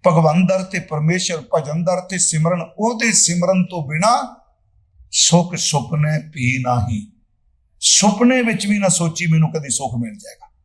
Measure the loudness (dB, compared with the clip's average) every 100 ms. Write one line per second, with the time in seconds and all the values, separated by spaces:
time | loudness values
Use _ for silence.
0 | 4 4 4 4 2 0 -2 -8 -6 -2
1 | 0 0 -2 -6 -2 -2 -2 -4 -2 -2
2 | -4 -4 -2 0 0 -2 -6 -4 -4 0
3 | 0 2 0 0 2 2 0 -4 -6 0
4 | 2 2 -2 -14 _ _ _ _ _ _
5 | -6 0 4 4 2 -4 -2 -2 -2 -2
6 | 0 -2 -6 -4 -2 -2 0 0 0 -6
7 | -8 _ _ _ _ _ _ _ 0 4
8 | 2 4 2 4 0 -2 -2 0 2 2
9 | -2 -2 0 2 2 -2 -6 -6 -4 -6
10 | -8 -10 -20 -20 -20 _